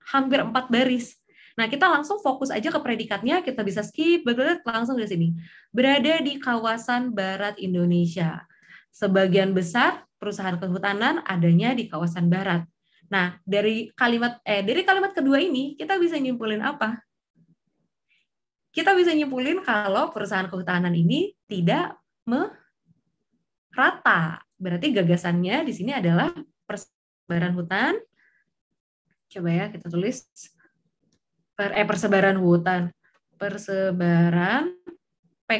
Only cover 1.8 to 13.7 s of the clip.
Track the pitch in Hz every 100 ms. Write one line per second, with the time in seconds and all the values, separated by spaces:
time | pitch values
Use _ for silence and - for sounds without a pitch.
1.8 | 370 285 294 403 - 262 269 214 311 302
2.8 | 240 226 208 196 240 359 349 254 202 190
3.8 | 208 - 320 339 254 233 285 339 233 226
4.8 | 240 254 208 175 165 165 - - _ 226
5.8 | 269 285 269 320 285 277 262 233 226 233
6.8 | 233 247 254 202 190 190 202 202 185 180
7.8 | 175 175 170 170 160 170 - _ _ -
8.8 | _ - 202 190 190 196 190 185 170 240
9.8 | 302 359 - - 202 208 190 175 185 180
10.8 | 202 202 247 330 - 180 170 170 233 240
11.8 | - 156 175 175 170 180 196 175 170 _
12.8 | _ _ - 196 180 - - 202 214